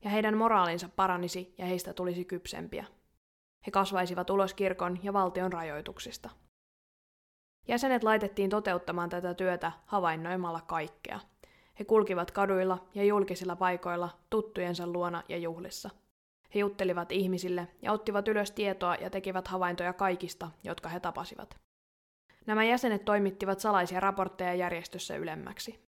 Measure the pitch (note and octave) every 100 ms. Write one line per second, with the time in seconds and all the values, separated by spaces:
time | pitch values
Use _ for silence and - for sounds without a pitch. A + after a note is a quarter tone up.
0 | G#3 G#3 A3 G#3+ A3+ G#3+ F3 E3+ F3+ -
1 | F#3+ F3+ F3 F#3 F3+ - F3+ F3+ F#3 -
2 | F3+ F3+ F3+ F3 - - - - - _
3 | _ _ _ _ _ _ - G3 F#3+ F#3+
4 | F3+ F3+ F3 G3 F#3+ - F#3+ F#3 F3+ F3+
5 | G3 G3+ F#3 F3+ F#3 F3 E3 D3 D3+ -
6 | A#3+ - - - _ _ _ _ _ _
7 | _ _ _ _ _ _ - A#3+ C4+ B3
8 | A3 G#3+ G#3 G3+ G3 G#3 G#3 F3+ F3+ F3
9 | F3 F3 F3+ F3 F#3 F3 E3 E3 _ G#3
10 | F3 D#3+ E3 F#3 F3+ E3 - E3 D#3 -
11 | - - - _ - _ _ - G#3 A3
12 | G3+ F3+ F3 - G3+ F#3+ F#3 F#3 - G3+
13 | G3+ G#3 G3 F3+ F#3 F3 F#3 F3 F3 F3
14 | F3 - _ A3 A3 G3 F3 F3 F3 F3
15 | F3 E3+ E3 E3+ E3+ E3 F3+ - - -
16 | _ _ _ _ _ G3+ G3+ G3+ F#3+ F3
17 | F3 F#3+ F#3 F3+ F3+ F3+ F3 - - G#3+
18 | G#3+ G3+ G3+ G#3+ G3+ - G3+ F#3+ F3+ F3
19 | F#3 G3 F#3+ F#3 F3+ F#3 F3+ F3 F3+ F3+
20 | G3 F3+ F3 - E3 - - E3+ - F3
21 | F3 D#3+ - - - - _ _ _ _
22 | _ _ _ _ - G#3+ A3 B3 B3 G#3
23 | G3+ G#3 G3 G3 G3 G3 A3 G3+ F3+ F#3
24 | G3 G3 F#3 - F3+ F3+ F3+ E3+ D#3+ F3+
25 | - D3 E3 D#3 C3+ - - -